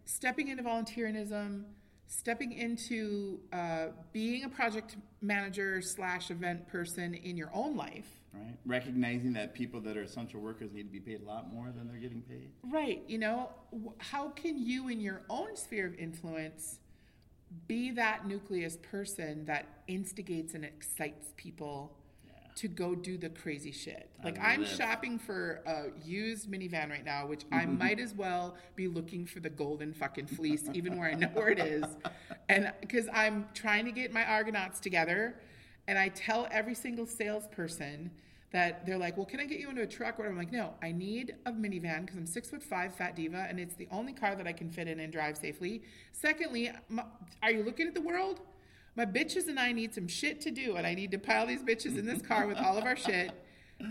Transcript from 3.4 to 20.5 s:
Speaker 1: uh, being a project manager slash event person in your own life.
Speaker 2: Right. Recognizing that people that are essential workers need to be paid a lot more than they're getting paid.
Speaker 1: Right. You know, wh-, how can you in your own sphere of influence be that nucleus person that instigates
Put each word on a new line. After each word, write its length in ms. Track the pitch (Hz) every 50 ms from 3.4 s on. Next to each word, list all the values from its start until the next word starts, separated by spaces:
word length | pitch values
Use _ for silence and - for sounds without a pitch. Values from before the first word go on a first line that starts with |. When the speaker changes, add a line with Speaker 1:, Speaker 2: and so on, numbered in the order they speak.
| - -
Speaker 1:
uh, 360 | 180 175 170 170 165 160 160 160 - - 170 - -
being 300 | 220 220 233 240 262 277
a 60 | 254
project 460 | 262 - 247 226 208 220 220 - - 202 - - - -
manager 600 | 208 202 202 202 196 196 185 202 196 196 190 185
slash 480 | 180 - - - 185 180 180 175 175 -
event 360 | 180 170 180 175 175 170 170
person 460 | - - 175 175 170 - 185 175 175 175
in 200 | - - 180 175
your 140 | 170 156 151 -
own 220 | 196 - 311 285
life. 460 | 180 143 - - - - - - - - -
Speaker 2:
Right. 240 | - 101 107 117 120 - -
Recognizing 680 | 123 123 127 123 123 123 127 123 120 123 123 123 127 120
that 200 | 107 104 - -
people 240 | - 123 120 120 117
that 140 | 104 110 107
are 60 | 107 98
essential 380 | 95 - 120 113 110 - 107
workers 300 | 104 110 110 110 117 101 104
need 100 | 104 101
to 80 | 98
be 80 | 95 98
paid 220 | 98 110 110 101
a 40 | 101
lot 260 | 104 107 113 123 -
more 200 | 113 117 120 127 120
than 120 | 120 117
they're 100 | 117 120
getting 240 | 113 120 127 117 117
paid. 280 | 123 127 123 127 131 135 - - -
Speaker 1:
Right. 380 | 247 294 311 294 254 190 - -
You 100 | - 220
know, 320 | 226 220 214 226 247 254 - - - - - 240
wh-, 200 | 226 208 214 -
how 320 | - - - 277 285 285 -
can 300 | - - - 339 302 269 233
you 260 | 233 254 262 262 254
in 100 | 233 220
your 220 | 208 196 190 185 - -
own 260 | 220 269 403 440 415
sphere 320 | - - - 233 208 185
of 80 | 175 170
influence 840 | - 170 165 160 - - 165 160 160 156 156 160 - - - - - - - - - - - - - - - - - - - 175 165 -
be 240 | - 226 240 247 262
that 360 | 233 240 226 214 214 214 202
nucleus 500 | 196 196 202 202 - 196 180 165 160 165
person 680 | - - - - 196 202 196 - - 165 151 151 156 156
that 200 | 156 147 143 - - - - -
instigates 680 | - 185 190 190 180 - - 180 185 170 160 160 -